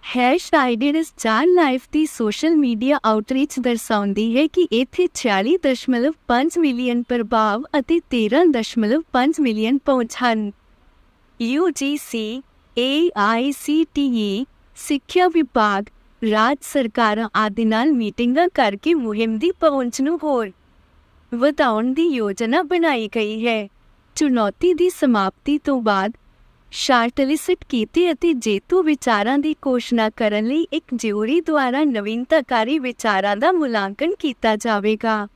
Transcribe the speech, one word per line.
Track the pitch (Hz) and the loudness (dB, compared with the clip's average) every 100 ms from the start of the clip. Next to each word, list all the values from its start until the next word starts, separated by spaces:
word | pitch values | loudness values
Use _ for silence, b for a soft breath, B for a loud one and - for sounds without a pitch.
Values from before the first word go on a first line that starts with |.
ਹੈਸ਼ | - 247 247 330 - 320 | -6 0 2 2 2 2
ਆਈਡਿਨਸ | 254 233 285 311 320 _ | 2 0 0 0 -2 _
ਚਾਰ | 226 220 320 | -2 2 4
ਲਾਈਫ | 359 302 262 - | 4 4 0 -2
ਦੀ | 294 311 | -2 -2
ਸੋਸ਼ਲ | - 220 202 311 330 | -2 -4 0 2 2
ਮੀਡੀਆ | 269 226 254 285 226 | 2 0 0 0 2
ਆਊਟਰੀਚ | 214 214 262 294 - | 0 0 -2 -2 -2
ਦਰਸਾਉਂਦੀ | 247 233 - 214 202 196 220 233 | -2 -2 -2 -2 0 -2 0 2
ਹੈ | 311 | 2
ਕਿ | - 349 | 2 0
ਇੱਥੇ | 226 254 - 359 | 0 -2 0 -2
ਛਿਆਲੀ | - 240 196 208 359 | 0 -2 0 2 0
ਦਸ਼ਮਲਵ | 285 254 - 247 262 320 - | 0 -2 -2 0 0 -4 -2
ਪੰਜ | 240 302 349 | 0 0 0
ਮਿਲੀਅਨ | 311 240 254 240 | 0 0 -2 -2
ਪ੍ਰਭਾਵ | 240 240 226 233 214 208 269 294 | -2 -4 0 0 2 0 -2 -4
ਅਤੇ | 262 339 - | 0 -2 0
ਤੇਰਾਂ | 240 214 254 349 | -2 2 4 4
ਦਸ਼ਮਲਵ | 254 220 - 214 285 330 | 2 -2 -2 0 0 0
ਪੰਜ | 254 262 330 | 0 0 2
ਮਿਲੀਅਨ | 269 214 220 269 | 0 0 0 0
ਪਹੁੰਚ | - 262 226 - | 0 0 0 -2
ਹਨ। | 254 226 208 - _ _ _ _ _ _ _ _ | -2 -2 -4 -10 _ _ _ _ _ _ _ _
ਯੂ | 226 269 359 | -4 0 0
ਜੀ | 285 277 294 | -2 -6 -6
ਸੀ, | - 226 214 247 - _ _ - | -6 -8 -6 -10 -14 _ _ -4
ਏ | 254 285 349 - | -2 0 0 0
ਆਈ | 202 226 269 | 0 0 -2
ਸੀ | 277 - 302 330 | -4 -2 0 0
ਟੀ | - 277 240 | -2 -2 0
ਈ, | 208 196 269 _ _ - | -2 -4 -6 _ _ -20
ਸਿੱਖਿਆ | - 285 _ 359 359 | -6 -6 _ 2 2
ਵਿਭਾਗ, | 330 302 254 214 202 208 _ _ _ | 2 0 0 0 0 -6 _ _ _
ਰਾਜ | 226 214 226 285 | -2 2 2 0
ਸਰਕਾਰਾਂ | - 285 233 - 226 214 226 - | -4 -2 -2 0 0 0 -2 -2
ਆਦਿ | 214 208 220 | -2 0 0
ਨਾਲ | 220 269 | 2 2
ਮੀਟਿੰਗਾਂ | 269 214 202 240 262 359 | 2 -2 -2 0 2 2
ਕਰਕੇ | - 226 196 311 | 2 0 0 0
ਮੁਹਿੰਮ | 330 233 208 226 220 | 0 0 -2 -2 0
ਦੀ | 320 381 | -2 2
ਪਹੁੰਚ | 320 277 247 226 | 2 2 -4 -2
ਨੂੰ | 269 330 | -2 -2
ਹੋਰ | 311 262 214 - _ _ _ _ _ _ _ | -2 -2 -2 -10 _ _ _ _ _ _ _
ਵਧਾਉਣ | 240 269 294 277 214 240 | 0 0 2 0 2 0
ਦੀ | 262 339 | 0 0
ਯੋਜਨਾ | 262 208 196 226 285 | 0 -2 -2 -2 0
ਬਣਾਈ | 339 359 330 269 214 226 | 0 0 2 0 -2 -2
ਗਈ | 214 220 233 | -4 -2 -2
ਹੈ। | 220 202 _ _ _ _ - | -2 -6 _ _ _ _ -2
ਚੁਣੌਤੀ | 302 247 208 - 349 | 0 2 0 0 0
ਦੀ | 320 359 | 2 0
ਸਮਾਪਤੀ | - 277 226 190 - - 294 | 2 0 2 0 -4 -2 -2
ਤੋਂ | - 262 | 0 0
ਬਾਅਦ | 220 196 196 233 _ _ _ _ _ | 2 0 0 -6 _ _ _ _ _
ਸ਼ਾਰਟਲਿਸਟ | - - 247 233 - 269 302 - 359 - | -8 2 2 2 0 0 0 -2 -4 -2
ਕੀਤੇ | 247 214 - 349 | -4 -2 0 0
ਅਤੇ | 302 339 277 | 0 0 0
ਜੇਤੂ | 220 196 _ 359 | -2 -4 _ 0
ਵਿਚਾਰਾਂ | 311 294 - 214 208 285 | 2 0 0 0 2 0
ਦੀ | 294 302 277 | 0 -4 -2
ਘੋਸ਼ਣਾ | 247 - 233 220 | -2 0 0 0
ਕਰਨ | - 214 208 220 | 0 -2 0 -2
ਲਈ | 294 339 | -2 -2
ਇੱਕ | 311 - | -6 -6
ਜਿਊਰੀ | 240 226 208 220 320 | -6 -4 -2 0 0
ਦੁਆਰਾ | 339 302 254 262 | 0 0 0 0
ਨਵੀਨਤਾਕਾਰੀ | 302 226 202 226 254 320 262 247 220 311 | 0 0 -4 -6 0 0 2 -2 0 -2
ਵਿਚਾਰਾਂ | 254 233 226 196 202 208 | -4 -4 -2 0 0 0
ਦਾ | 294 | 2
ਮੁਲਾਂਕਣ | 370 285 220 196 202 311 403 | 2 0 -2 -4 -4 -4 -2
ਕੀਤਾ | 311 240 226 214 | -4 -2 -2 0
ਜਾਵੇਗਾ। | 233 208 202 220 233 220 208 | 0 -2 0 -2 -2 -4 -6